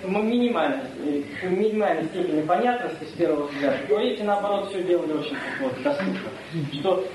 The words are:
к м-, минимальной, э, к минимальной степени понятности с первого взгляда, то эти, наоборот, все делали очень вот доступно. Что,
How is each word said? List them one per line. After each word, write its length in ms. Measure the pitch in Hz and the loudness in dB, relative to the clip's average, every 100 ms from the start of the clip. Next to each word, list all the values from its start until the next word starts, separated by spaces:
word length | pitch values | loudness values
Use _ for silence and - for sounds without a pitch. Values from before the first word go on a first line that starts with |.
к 40 | 190 | -2
м-, 160 | 202 | 0
минимальной, 640 | 220 240 240 165 147 135 - 175 | 2 4 2 2 0 0 -4 -6
э, 180 | 147 143 - - | -2 -2 -2 -4
к 20 | 185 | 0
минимальной 560 | 185 220 214 196 160 156 | 2 2 2 2 2 -2
степени 360 | 190 175 151 | -2 0 0
понятности 640 | 156 185 247 240 160 156 156 | 2 2 4 2 -2 -6 -8
с 120 | - | 0
первого 300 | 160 147 143 | 2 2 -2
взгляда, 300 | 139 139 131 139 | 0 0 0 2
то 100 | 208 | 2
эти, 220 | 247 214 | 2 0
наоборот, 480 | 208 202 202 196 - | 0 2 2 0 -2
все 140 | 196 | -2
делали 300 | 175 175 151 | 2 2 2
очень 220 | 151 143 139 - - | -2 -2 -6 -6 -4
вот 120 | 131 123 | -2 0
доступно. 460 | 139 165 190 190 - - - 165 139 143 | 0 0 0 -2 -6 -10 -8 -4 -4 -2
Что, 240 | 190 180 - | 2 2 0